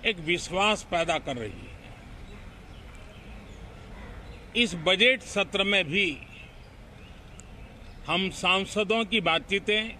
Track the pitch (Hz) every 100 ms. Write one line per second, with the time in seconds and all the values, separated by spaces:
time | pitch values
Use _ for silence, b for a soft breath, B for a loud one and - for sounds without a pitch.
0 | 220 190 156 175 - 175 208 214 - 175
1 | 165 160 151 127 107 90 - - - -
2 | - - - - - - - - - -
3 | - - - - - - - - - -
4 | - - - - - 226 240 175 160 185
5 | 240 262 - 202 196 196 196 202 165 185
6 | 185 135 - - - - - - - -
7 | - - - - - - - - - -
8 | - 170 190 - 185 185 196 208 202 220
9 | 220 226 170 160 - 196 202 214 220 -